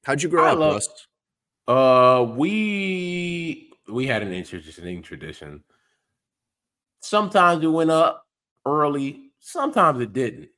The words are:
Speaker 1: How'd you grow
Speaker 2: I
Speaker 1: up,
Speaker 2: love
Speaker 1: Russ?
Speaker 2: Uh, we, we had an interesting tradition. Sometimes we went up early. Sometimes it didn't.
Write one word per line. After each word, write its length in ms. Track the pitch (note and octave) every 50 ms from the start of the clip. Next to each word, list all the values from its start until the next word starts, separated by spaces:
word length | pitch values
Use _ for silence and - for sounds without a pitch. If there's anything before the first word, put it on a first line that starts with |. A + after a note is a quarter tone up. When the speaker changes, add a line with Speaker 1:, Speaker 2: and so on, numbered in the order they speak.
| _
Speaker 1:
How'd 180 | - C3+ C#3+
you 60 | D#3+ E3
grow 160 | E3 E3+ D#3+
Speaker 2:
I 80 | D#3+
Speaker 1:
up, 60 | - D#3+
Speaker 2:
love 160 | D#3 D#3 C#3+
Speaker 1:
Russ? 320 | G#2 - - - - - _ _ _ _ _ _ _ _ _ _ _ _ -
Speaker 2:
Uh, 560 | B2 C3 C3 C3 B2+ B2+ B2+ B2+ B2+ B2+ B2 A#2 A2
we, 1400 | B2 D3 F3+ G#3 G#3+ G#3+ G#3+ G#3 G3 G3 F#3+ F#3 F3+ F3+ F3 F3 F3 F3 F3 F3 E3+ E3+ E3 - - - _ - _ _ -
we 180 | G#2+ B2 C3
had 160 | C3+ A#2+ G#2+
an 100 | G#2 G2
interesting 680 | F2+ F2+ F2 - - F2+ D2+ D#2+ D#2+ - E2+ F2+ F2+ F2
tradition. 600 | D2+ - F2 D2 D2 D#2 D2+ - - D2 D2 D2 _ _ _ _ _ _ _ _ _ _ _ _ _ _ _ _ _ _ _ _ _ _ _ _ _ _ _ _
Sometimes 600 | - - - G#3 G#3 F#3+ - G3 F3+ F3 E3+ D#3+
we 60 | D#3 D#3+
went 220 | D#3 E3 D#3+ D#3+
up 360 | D#3+ D#3+ E3 - - - _ _ _ _ _ _ _ _ _
early. 640 | C3+ D3 D3+ D3 D3 C#3+ C#3+ C#3 C#3 C3+ - - _ _ _
Sometimes 600 | _ - - F4 C#4 D4 - A3+ F3+ D#3+ C#3 B2
it 120 | A#2+ A2
didn't. 360 | G2 B2+ C3 G#2+ - - D#2 - _